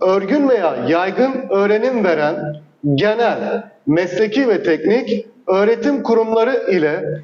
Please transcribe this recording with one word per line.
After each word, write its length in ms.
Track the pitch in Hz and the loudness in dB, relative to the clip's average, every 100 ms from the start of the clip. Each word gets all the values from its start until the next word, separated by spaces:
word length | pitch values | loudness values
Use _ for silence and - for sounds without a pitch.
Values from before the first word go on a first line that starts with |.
örgün 480 | 185 196 196 294 277 | 0 0 0 0 2
veya 280 | 233 165 127 123 | 2 0 -2 0
yaygın 440 | 165 190 190 262 262 202 | 0 0 0 0 -2 -2
öğrenim 540 | 196 202 214 247 247 | 0 2 2 0 0
veren 520 | 190 156 147 185 151 151 - _ 143 | 0 0 0 -2 -6 -10 -14 _ -2
genel, 760 | 139 202 220 240 143 - 120 - - - | 0 0 0 0 -2 -4 -6 -8 -10 -2
mesleki 600 | 165 185 - 214 240 262 | 0 0 0 0 0 0
ve 140 | 190 | 0
teknik 640 | - - 208 240 208 208 - - - | 0 0 2 0 0 -4 -6 -10 -2
öğretim 560 | 190 208 233 294 277 | 2 2 2 0 -2
kurumları 680 | 208 226 220 226 233 254 - | 0 0 2 2 2 0 0
ile 520 | 180 151 170 156 - | 0 0 -2 -6 -8